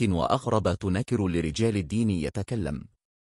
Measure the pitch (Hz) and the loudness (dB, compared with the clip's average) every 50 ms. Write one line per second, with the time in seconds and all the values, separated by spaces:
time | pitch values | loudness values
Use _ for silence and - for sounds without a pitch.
0 | 117 98 90 80 60 - 120 127 - 120 110 107 92 92 87 - - 95 90 - | 0 2 2 2 2 2 2 0 0 0 0 2 2 2 0 0 0 0 0 0
1 | - - 120 104 98 90 82 85 80 78 76 - 113 117 104 98 82 71 104 113 | 0 0 0 0 0 2 2 0 0 0 0 0 0 2 2 0 -2 -2 0 0
2 | 117 107 95 82 73 69 - 101 95 - 123 110 85 71 71 - - - _ _ | 2 2 2 0 -2 -2 -4 -4 -6 -4 -4 -4 -4 -4 -4 -6 -8 -14 _ _
3 | _ _ _ _ _ | _ _ _ _ _